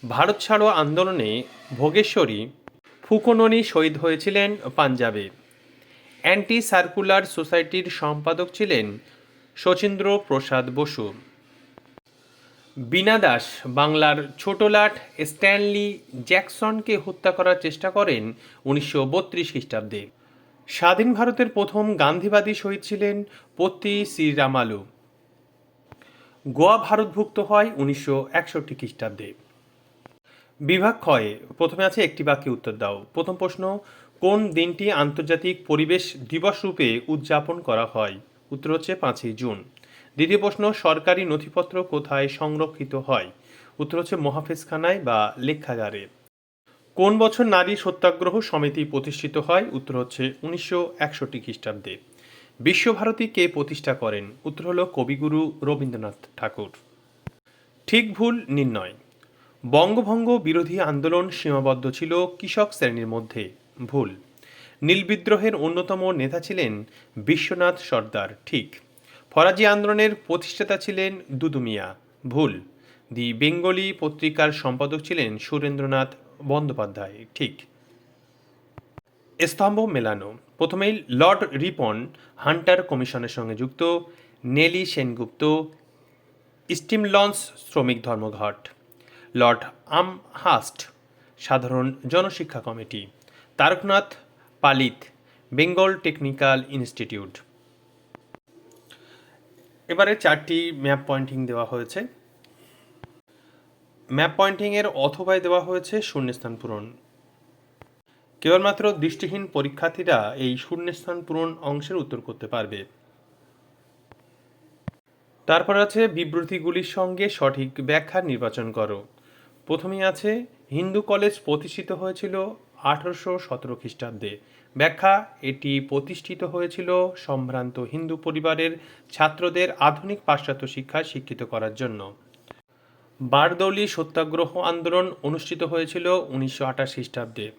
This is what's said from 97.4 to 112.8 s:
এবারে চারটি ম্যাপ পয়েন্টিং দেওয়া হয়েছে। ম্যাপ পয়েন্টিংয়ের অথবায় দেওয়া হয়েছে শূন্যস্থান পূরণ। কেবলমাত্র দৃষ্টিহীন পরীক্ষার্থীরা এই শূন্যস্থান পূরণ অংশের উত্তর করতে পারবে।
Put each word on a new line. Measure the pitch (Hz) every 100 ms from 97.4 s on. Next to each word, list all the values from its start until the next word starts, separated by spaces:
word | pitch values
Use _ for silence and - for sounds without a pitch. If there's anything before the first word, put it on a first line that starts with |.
| _ _ _ _ _ _ _ - _ - _ - _ _ _ - _ - _ _ _ _ _ _ -
এবারে | 175 196 214
চারটি | 170 151 151 165 170
ম্যাপ | 151 139 139 139
পয়েন্টিং | 135 131 135 127
দেওয়া | 117 117
হয়েছে। | 123 117 - 247 - _ _ _ _ _ _ _ _ - _ _ _ _ _ _ _ _ _ _
ম্যাপ | 131 160 -
পয়েন্টিংয়ের | 196 196 208 208 208
অথবায় | - 139 139 185 190
দেওয়া | 185 180
হয়েছে | 170 185 180 214
শূন্যস্থান | 214 147 127 123 120 113
পূরণ। | 117 107 110 120 _ _ _ _ _ _ _ _ - _ _ _ _ _
কেবলমাত্র | 156 180 196 202 208
দৃষ্টিহীন | 160 156 160 180 196 196
পরীক্ষার্থীরা | 147 139 139 165 165 180 135 107 135
এই | 131 127
শূন্যস্থান | - 170 175 170 - 175
পূরণ | 165 160 165 165
অংশের | 147 143 147 190
উত্তর | 151 117
করতে | - 113 110
পারবে। | 120 104 101